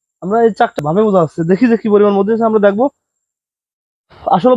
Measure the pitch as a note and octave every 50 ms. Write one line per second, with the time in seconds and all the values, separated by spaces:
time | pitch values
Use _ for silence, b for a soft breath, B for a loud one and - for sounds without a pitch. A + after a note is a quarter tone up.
0 | _ _ _ _ - F#3 G#3 A#3 A#3 A3+ G3 - A#3+ A3 - - C#3+ D3 E3 G3+
1 | A3 G#3+ F#3+ F#3 E3 C#3+ - - E3 D#3+ F#3 - B3+ A#3 A#3 G#3+ - A3 G3+ G3+
2 | G#3 G#3 G3+ G3 G3 G3+ A3+ A3 A3+ A3+ A3 G#3+ G3+ G3+ G3 G#3 B3+ C#4+ - _
3 | _ _ _ _ _ _ _ _ _ _ _ _ _ _ _ _ _ _ _ _
4 | _ _ _ - - - F3 F#3 - B3+ B3+